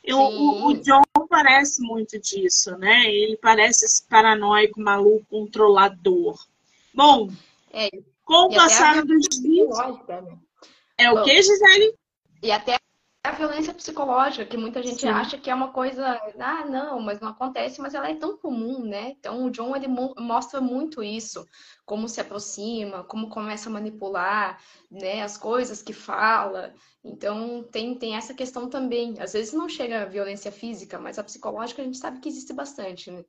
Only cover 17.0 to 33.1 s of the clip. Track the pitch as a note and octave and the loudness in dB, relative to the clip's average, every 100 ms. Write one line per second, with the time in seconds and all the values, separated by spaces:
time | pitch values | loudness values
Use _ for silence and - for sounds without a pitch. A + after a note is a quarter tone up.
17 | G#3+ G#3 A3 A3 C4 C4 A#3+ C4 C#4 C#4+ | -8 -8 -12 -10 -10 -6 -8 -10 -12 -8
18 | D4 D#4 D#4 G#4 D#4+ A#3 A3+ C4 A3 G3+ | -8 -8 -8 -10 -10 -8 -8 -8 -10 -10
19 | A#3 C#4 - A#3+ B3+ A3 A#3+ C4+ C4 B3 | -12 -14 -12 -8 -8 -6 -8 -6 -6 -4
20 | C4 C4 A#3 A#3 B3 C#4 B3+ B3+ D#4 - | -6 -8 -4 -4 -4 -6 -4 -4 -6 -8
21 | G#3 A3 A3 F3 E3 _ - _ - G#3 | -10 -10 -12 -16 -18 _ -20 _ -12 -8
22 | A3 A3 G3 G3+ - - G#3 A3+ G3+ F#3+ | -8 -10 -10 -12 -14 -12 -10 -8 -10 -12
23 | F3+ A3 A3 A3 G#3+ G#3+ A3+ G#3 G#3+ G#3+ | -12 -12 -10 -10 -10 -12 -12 -10 -10 -10
24 | G3 F#3+ F#3 G#3+ G3 F3 _ _ _ F#3+ | -10 -6 -4 -2 -4 -8 _ _ _ -12
25 | F#3+ G#3+ G#3 - G#3+ A#3+ A#3+ G#3 - G#3 | -10 -8 -10 -10 -4 -4 -4 -10 -16 -16
26 | - G3+ A3 A3+ G3+ F#3+ F#3 _ _ _ | -10 -2 2 2 -2 -8 -12 _ _ _
27 | - - G3+ G#3+ A#3 A#3+ A#3 A3 A#3 B3 | -20 -8 -8 -6 -8 -12 -12 -10 -8 -8
28 | A3+ A3 A3+ C4 B3+ B3 B3 C#4 B3+ A#3+ | -8 -10 -12 -12 -10 -10 -10 -8 -4 -4
29 | A#3 G#3+ F#3+ G#3+ A3+ D#4 E4+ - A#3+ A3+ | -6 -10 -8 -8 -6 -6 -8 -8 -8 -6
30 | G3 G3 G3 G3+ G#3+ - A#3 G#3 G3 E3+ | -8 -8 -8 -10 -14 -14 -14 -14 -16 -16
31 | - - G#3 - G#3+ G#3+ A#3+ - B3+ B3+ | -14 -14 -14 -14 -12 -10 -12 -10 -12 -10
32 | - B3+ D4+ C4 - C4 C#4 - G3 F3+ | -12 -12 -12 -14 -14 -14 -14 -14 -14 -14
33 | - | -18